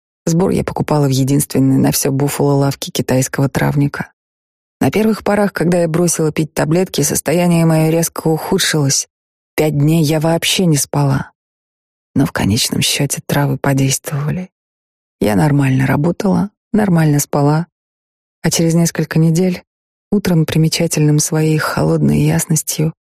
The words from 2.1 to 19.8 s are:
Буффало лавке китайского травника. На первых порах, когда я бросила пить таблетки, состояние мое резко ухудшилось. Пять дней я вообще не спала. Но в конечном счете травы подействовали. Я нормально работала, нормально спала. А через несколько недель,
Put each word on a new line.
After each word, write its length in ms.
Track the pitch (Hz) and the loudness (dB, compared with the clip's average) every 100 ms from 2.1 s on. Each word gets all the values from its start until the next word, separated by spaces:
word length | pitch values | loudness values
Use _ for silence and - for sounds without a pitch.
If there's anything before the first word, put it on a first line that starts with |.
Буффало 440 | 135 143 - 143 | -2 -2 0 0
лавке 360 | 139 139 - - | 2 0 -2 -6
китайского 600 | - - 131 - - 139 | -6 -2 0 0 -2 -2
травника. 640 | - 143 143 143 - - _ _ _ _ _ _ _ | 0 -2 0 -2 -4 -12 _ _ _ _ _ _ _
На 100 | 131 | -2
первых 320 | 196 220 208 | 0 0 0
порах, 280 | - 202 202 | -2 0 0
когда 300 | - 160 175 | -2 0 0
я 60 | 170 | 0
бросила 440 | 170 170 - 156 | 0 0 0 -2
пить 220 | 156 156 | -2 -4
таблетки, 480 | - 147 170 190 - | -2 0 0 0 -2
состояние 640 | 143 - - 175 175 170 165 | -2 -2 -2 0 2 2 2
мое 240 | 160 160 | 2 2
резко 380 | 165 170 - 160 | 0 -2 -2 -2
ухудшилось. 800 | 156 - 190 - 156 139 - - _ _ _ _ | -2 0 -2 0 0 0 -2 -6 _ _ _ _
Пять 220 | - 151 143 | -2 0 2
дней 260 | 147 165 | 2 2
я 180 | 147 160 | 2 2
вообще 440 | 160 165 - - | 0 0 0 0
не 140 | 180 147 | 2 0
спала. 540 | - 143 143 139 - _ _ _ _ _ _ _ _ | 0 0 0 0 -4 _ _ _ _ _ _ _ _
Но 100 | - | -2
в 80 | - | -2
конечном 480 | - 98 139 - - | 0 0 0 -2 -2
счете 400 | - - 143 - - | -2 -2 -2 -4 -4
травы 320 | 143 139 135 | -2 0 -2
подействовали. 880 | 143 135 135 - - 143 147 180 185 _ _ _ _ _ _ _ | 0 0 0 -2 -6 -6 -4 -6 -10 _ _ _ _ _ _ _
Я 160 | 208 196 | -2 2
нормально 500 | 151 143 135 131 135 | 2 2 2 2 0
работала, 640 | 143 170 - 196 175 196 - _ | 0 -2 -2 0 0 -2 -8 _
нормально 480 | 208 202 170 156 143 | -2 2 2 2 0
спала. 460 | - 147 143 156 175 _ _ _ _ _ _ _ | 0 0 2 0 -2 _ _ _ _ _ _ _
А 80 | 165 | -4
через 220 | - 165 | 0 2
несколько 460 | 165 170 - 156 160 | 2 0 -2 -2 2
недель, 440 | 165 160 185 180 - _ | 2 2 0 -2 -10 _